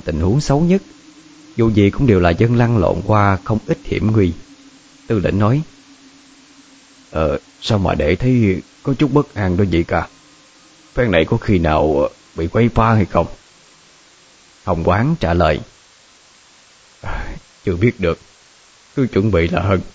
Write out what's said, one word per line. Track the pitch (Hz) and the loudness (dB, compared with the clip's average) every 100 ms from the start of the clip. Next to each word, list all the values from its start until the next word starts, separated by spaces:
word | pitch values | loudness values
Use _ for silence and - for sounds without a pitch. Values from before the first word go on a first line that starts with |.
| - | -6
tình | 78 | -2
huống | 90 135 | 0 0
xấu | - 139 | 0 0
nhất. | 170 190 - - - - - - - - | 2 0 -2 -20 -20 -20 -20 -20 -12 -2
Dù | 113 | 0
gì | 107 101 | 4 2
cũng | - 135 | 2 2
đều | 95 | 4
là | 87 | 2
dân | 85 117 120 | 2 2 2
lăn | 117 117 | 2 2
lộn | - 90 104 | 0 -2 0
qua | 107 101 95 | 0 2 -2
không | - 110 - | -2 -6 -4
ít | - - | -6 -4
hiểm | - 107 | -2 0
nguy. | 113 90 82 - - - - - - - | 2 0 -2 -14 -20 -20 -20 -20 -20 -4
Tư | 110 | -2
Lĩnh | 82 95 | 0 0
nói, | 107 139 160 - - - - - - - - - - - _ - - | 0 0 -4 -14 -20 -20 -20 -20 -20 -20 -20 -20 -20 -20 _ -20 -10
"Ờ, | 80 78 71 - _ | -4 -2 -4 -8 _
sao | - 107 | -4 0
mà | 87 - | 0 0
để | 73 90 | 0 0
thấy | 123 123 107 87 - _ | 2 2 2 0 -6 _
có | - | -6
chút | 131 147 | -2 0
bất | 143 - | 0 -2
an | - 95 90 | -4 -2 0
đó | 101 | 0
vậy | 85 | 0
cả? | 82 85 - - _ - _ _ _ _ _ | 0 -4 -6 -14 _ -20 _ _ _ _ _
Phen | - 120 | -4 0
này | 85 80 | 0 0
có | 117 | -2
khi | - 95 | 0 0
nào | 80 78 76 73 73 - _ - | 2 2 2 0 -2 -6 _ -8
bị | 82 | -4
quấy | 113 117 | 0 0
phá | 117 113 | 2 2
hay | 110 92 | 2 2
không?" | - - - _ _ _ _ _ _ _ _ _ _ _ _ | 0 -2 -8 _ _ _ _ _ _ _ _ _ _ _ _
Hồng | 92 85 87 | -6 -2 0
Quán | 92 135 165 | 0 0 -2
trả | 82 | 0
lời, | 87 80 76 58 _ _ _ _ _ _ _ _ _ _ _ _ _ | 2 2 0 -6 _ _ _ _ _ _ _ _ _ _ _ _ _
"À, | - - - - - _ 104 | -10 -10 -10 -14 -20 _ -6
chưa | 87 | -2
biết | 120 - | -2 0
được, | 85 80 - _ _ _ _ _ _ - | -4 -4 -10 _ _ _ _ _ _ -4
cứ | 127 | -2
chuẩn | 98 107 | 0 0
bị | 90 82 | 0 0
là | 123 | 0
hơn." | 98 92 - | 0 -2 -4